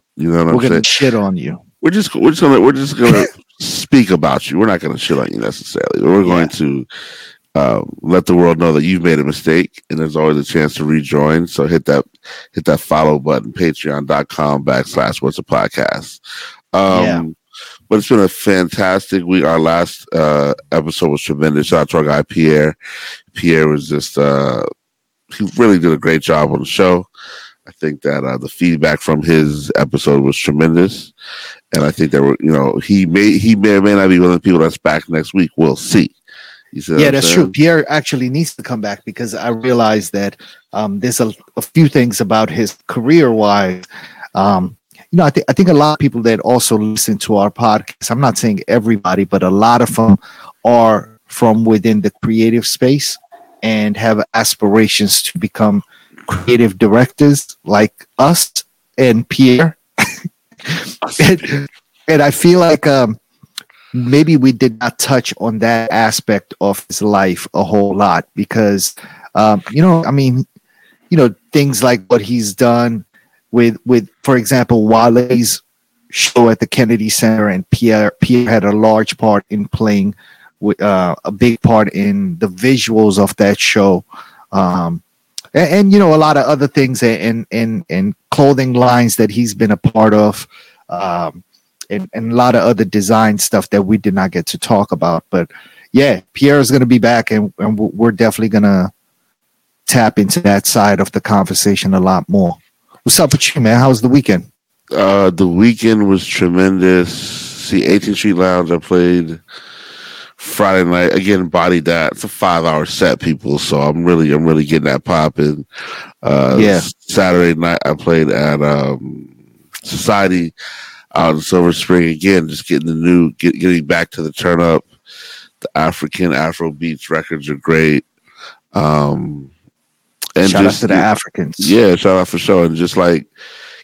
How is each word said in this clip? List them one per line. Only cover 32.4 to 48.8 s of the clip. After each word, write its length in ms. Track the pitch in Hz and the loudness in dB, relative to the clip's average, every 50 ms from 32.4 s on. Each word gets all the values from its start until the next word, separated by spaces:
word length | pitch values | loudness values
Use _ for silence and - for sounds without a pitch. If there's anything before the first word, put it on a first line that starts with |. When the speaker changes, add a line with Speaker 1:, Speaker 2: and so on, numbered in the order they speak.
| - 78 | 0 0
Speaker 1:
know, 260 | 78 71 67 67 - - - | 0 2 0 0 -2 -4 -4
he 220 | - 101 98 95 | -2 0 0 0
may, 320 | 82 85 98 101 107 - - | 0 2 2 2 2 2 2
he 180 | 101 113 113 | 2 2 2
may 200 | 101 98 107 104 | 4 4 2 4
or 60 | 98 | 4
may 120 | 95 104 104 | 4 4 2
not 140 | 98 98 92 | 4 4 4
be 80 | 92 87 | 4 4
one 100 | 90 90 | 4 4
of 40 | 90 | 2
the 60 | 85 | 2
people 200 | - 98 90 82 | 2 2 2 4
that's 180 | 80 82 80 - | 2 2 0 -2
back 300 | - 76 76 80 - - | -2 -2 -2 -2 -4 -4
next 240 | 85 78 78 - - | -6 -6 -6 -4 -2
week. 160 | 95 90 78 - | -2 -2 -2 -2
We'll 200 | - 82 76 65 | -4 -2 -2 -2
see. 400 | - - - - 104 78 - - _ _ _ - - - - - _ _ _ | -4 -6 -2 0 0 0 0 -4 _ _ _ -20 -20 -20 -20 -20 _ _ _
You 100 | - - | -16 -16
see 120 | - - 80 | -8 -4 0
what 80 | - | 2
Speaker 2:
Yeah, 60 | 151 143 | 2 2
Speaker 1:
I'm 60 | 135 | 2
Speaker 2:
that's 140 | 135 - 165 | 0 -2 0
Speaker 1:
saying? 80 | - | 0
Speaker 2:
true. 160 | - 160 95 | 0 0 0
Pierre 400 | 95 - 151 165 170 160 - - | 0 0 2 2 2 2 0 -2
actually 380 | 147 156 135 - - 135 127 123 | -4 -4 -4 -4 -4 -4 -4 -4
needs 260 | 127 151 170 151 - | -4 -4 -4 -6 -8
to 80 | - - | -14 -10
come 180 | - 127 110 | -10 -8 -6
back 240 | 104 104 101 - _ | -6 -8 -8 -10 _
because 300 | - 101 - 120 110 107 | -16 -12 -10 -10 -10 -8
I 140 | 90 101 120 | -8 -6 -6
realized 640 | 117 113 110 127 127 120 117 107 110 107 98 - - | -6 -4 -2 -2 0 2 2 2 0 0 -2 -4 -6
that, 220 | 101 101 98 - _ - - - _ _ _ - | -4 -4 -4 -6 _ -20 -20 -20 _ _ _ -8
um, 260 | 101 107 104 98 101 | -6 -6 -4 -6 -4
there's 200 | - 123 117 - | -4 -4 -2 -2
a, 120 | 123 110 101 - _ _ _ - | -2 -4 -4 -10 _ _ _ -12
a 40 | |
few 260 | - - _ 160 165 143 | -12 -2 _ 2 2 4
things 340 | - 143 123 120 104 - | 4 2 0 0 -2 -4
about 280 | 117 98 110 110 110 104 | -4 0 0 0 0 0
his 260 | - - 113 98 - - _ - | -2 -4 -4 -4 -6 -10 _ -10
career-wise. 960 | - 127 113 127 160 170 151 127 113 110 107 104 101 101 98 92 92 92 90 - - - - - - - - - _ | -8 -6 0 2 4 4 4 4 2 2 2 2 2 2 0 -2 -4 -8 -12 -18 -20 -20 -20 -20 -20 -20 -20 -10 _
Um, 420 | - 95 101 101 92 90 90 - _ _ _ _ _ - _ | -2 0 2 2 0 0 -4 -8 _ _ _ _ _ -14 _
you 60 | - 175 | 0 2
know, 80 | 170 | 2
I 40 | 147 | 2
think, 160 | - - - - | 2 0 -2 -2
I 60 | 175 | 0
think 160 | - 196 175 | 2 2 4
a 40 | 170 | 4
lot 200 | 143 143 151 151 | 4 4 2 0
of 60 | - | 0
people 220 | 147 135 - 117 110 | -2 -2 -2 0 0
that 160 | 117 113 - | 0 0 0
also 360 | - - 123 120 - - 113 | 0 0 0 0 0 0 0
listen 440 | 107 107 110 107 107 - - 107 101 | 0 0 -2 -4 -4 -4 -4 -4 -6
to 160 | - - 110 101 | -2 -2 0 0
our 140 | 98 104 | 0 0
podcast, 580 | - - 120 113 107 110 - - - - - - | -2 -2 0 0 0 0 -2 -6 -14 -14 -8 -6
I'm 100 | 117 120 | -4 0
not 180 | 143 127 - - | 0 -2 -2 -2
saying 220 | - 117 104 92 - - | -2 -2 -2 -4 -2 -2
everybody, 580 | 107 120 | -2 0